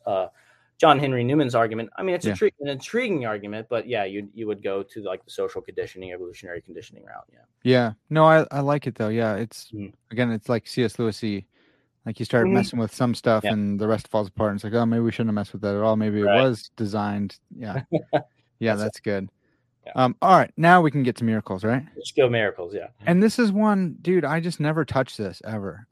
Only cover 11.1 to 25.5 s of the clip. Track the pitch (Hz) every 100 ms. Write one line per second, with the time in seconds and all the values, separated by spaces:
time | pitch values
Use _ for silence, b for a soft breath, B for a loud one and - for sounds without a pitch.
11.1 | 98 110 98 - _ _ _ _ _ -
12.1 | 107 117 123 185 - - 120 110 - 123
13.1 | 110 123 110 104 104 101 101 107 110 -
14.1 | 110 98 - 107 101 110 117 117 117 117
15.1 | - 113 107 - 95 101 101 110 110 107
16.1 | 104 101 101 131 113 - - 104 107 104
17.1 | 104 101 - _ - 107 131 - 160 -
18.1 | 151 - _ _ - 113 107 107 - 110
19.1 | 98 98 _ _ _ _ _ - 123 127
20.1 | - 175 175 - - 165 180 156 147 123
21.1 | - 113 110 - 92 107 131 151 - -
22.1 | - 127 117 104 - 87 101 - _ 104
23.1 | 180 214 233 220 196 214 196 180 - 175
24.1 | 185 143 165 170 - 147 160 151 131 131
25.1 | - 98 82 -